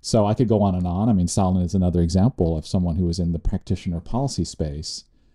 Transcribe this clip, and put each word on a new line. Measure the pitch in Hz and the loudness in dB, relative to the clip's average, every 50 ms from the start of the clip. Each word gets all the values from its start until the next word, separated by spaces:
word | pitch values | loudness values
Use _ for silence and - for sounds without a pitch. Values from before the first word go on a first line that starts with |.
So | - - - 226 208 | -6 0 2 2 4
I | - 107 | 4 2
could | - 131 104 | 2 2 2
go | 113 101 104 | 4 4 4
on | 98 92 | 2 2
and | 90 90 87 | 0 -2 -2
on. | 87 92 107 123 | -2 0 0 2
I | 110 | 2
mean, | 92 90 87 | 2 2 2
Salin | - 107 98 92 95 92 90 | 2 0 2 2 2 0 0
is | 85 - | 0 0
another | 98 90 90 82 87 | 2 2 2 2 2
example | 85 85 80 92 95 127 - - 90 82 82 | 2 2 2 2 2 2 2 0 0 0 0
of | 80 - | -2 -4
someone | - - 98 90 87 82 | -4 -2 -2 0 0 0
who | 92 92 | 0 -2
was | 85 85 90 | -2 -2 -2
in | 87 85 | -2 -2
the | 82 82 | -2 -2
practitioner | - - 104 92 - - 98 - - 92 85 85 | -2 -2 -4 -2 -4 -4 -6 -4 -4 -6 -6 -6
policy | - - - 120 139 131 - - 85 | -6 -6 -4 -4 -4 -4 -4 -4 -6
space, | - - - 82 76 71 76 78 - - - - _ _ _ _ _ _ | -6 -4 -6 -6 -6 -6 -8 -10 -10 -12 -14 -16 _ _ _ _ _ _